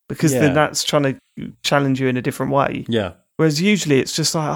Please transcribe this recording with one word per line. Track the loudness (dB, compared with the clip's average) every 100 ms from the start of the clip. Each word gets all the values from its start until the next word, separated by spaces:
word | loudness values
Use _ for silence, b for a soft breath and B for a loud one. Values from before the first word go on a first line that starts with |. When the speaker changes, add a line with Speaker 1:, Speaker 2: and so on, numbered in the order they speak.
| -14
Speaker 1:
because | -2 2
then | 4 2
Speaker 2:
Yeah. |
Speaker 1:
that's | 2 0 -2 -2
trying | 0
to | 0 -2 _ -14 -14 -8
challenge | 0 2 2 0
you | 0
in | -2
a |
different | -4 -4 -2
way. | 0 0 -2 -2
Speaker 2:
Yeah. | -2 -2 -8 _ 0
Speaker 1:
Whereas | 0 2
usually | 2 2 2 2
it's | 2 -2
just | -2 -2
like, | -4